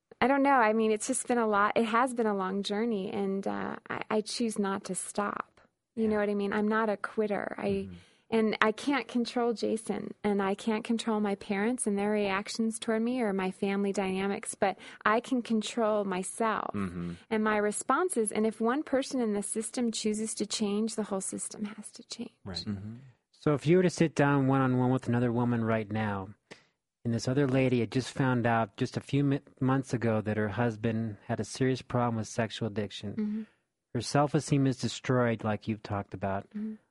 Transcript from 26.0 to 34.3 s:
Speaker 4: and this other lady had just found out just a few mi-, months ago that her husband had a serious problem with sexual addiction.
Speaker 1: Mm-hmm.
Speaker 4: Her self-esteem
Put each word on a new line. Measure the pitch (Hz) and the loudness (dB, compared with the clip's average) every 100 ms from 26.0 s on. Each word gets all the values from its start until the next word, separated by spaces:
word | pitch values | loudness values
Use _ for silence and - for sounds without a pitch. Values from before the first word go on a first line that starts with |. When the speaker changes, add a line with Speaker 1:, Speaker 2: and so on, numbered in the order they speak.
| 107 101 95 - - - _ _ _ _ 120 | -2 -2 -6 -14 -20 -20 _ _ _ _ -2
Speaker 4:
and | |
this | 117 - | -2 0
other | 127 143 | 2 2
lady | 131 131 123 | 4 4 4
had | 110 | 2
just | 131 120 | 0 -2
found | - 135 123 117 | 0 2 4 4
out | 117 110 - | 2 2 -2
just | 127 - | -4 -4
a | |
few | - 139 | -2 0
mi-, | 143 139 - - | 2 0 -4 -2
months | 131 135 131 | 0 2 0
ago | 123 113 110 | -2 2 0
that | 104 107 | 0 0
her | 107 | 0
husband | 98 120 107 117 110 113 101 - | 0 0 0 -2 -2 -4 -6 -6
had | 117 | -4
a | - | -4
serious | - 131 131 | -2 0 0
problem | - 123 120 113 | -2 0 0 -2
with | 104 | -4
sexual | - 110 - 113 | -2 -4 -2 -6
addiction. | 104 101 - 104 | -4 -6 -6 -8
Speaker 1:
Mm-hmm. | 98 214 214 220 _ _ _ _ | -4 -4 -4 -8 _ _ _ _
Speaker 4:
Her | 123 | -6
self-esteem | 107 143 143 | 0 2 2